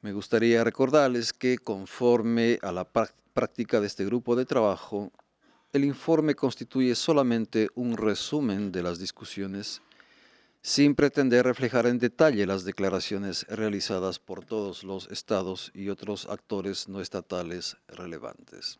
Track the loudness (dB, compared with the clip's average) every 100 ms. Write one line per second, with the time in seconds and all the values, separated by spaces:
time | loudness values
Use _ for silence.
0 | -6 -8 0 2 4 4 4 2 4 4
1 | 4 2 -4 -2 0 0 -4 -8 -8 0
2 | 4 4 4 2 2 2 -2 -6 -2 0
3 | 0 _ _ -4 -4 -4 0 2 0 -2
4 | -2 -2 0 0 2 2 2 0 -4 -8
5 | -8 _ _ _ _ _ _ 0 0 -2
6 | 2 4 4 2 0 -2 -6 0 2 2
7 | 2 4 4 2 0 0 0 0 -4 0
8 | 0 0 -2 -2 0 0 -2 -2 -2 -4
9 | -8 -12 -14 -8 -6 -6 -8 -12 _ _
10 | _ _ _ _ _ _ -4 2 4 4
11 | 2 4 4 6 4 2 0 2 2 2
12 | 0 4 4 4 0 0 -4 -2 0 0
13 | -2 -6 -6 -8 -8 -4 -2 -2 -2 -2
14 | -2 -6 _ -14 -6 -4 -4 -8 -10 -10
15 | -10 -14 -2 -2 -2 -6 -10 -10 -8 -8
16 | -8 -8 -8 -10 _ -6 -4 -6 -8 -10
17 | -8 -8 -6 -6 -6 -8 -10 -14 _ -16
18 | -12 -12 -14 -16 -20 -14 -14 -14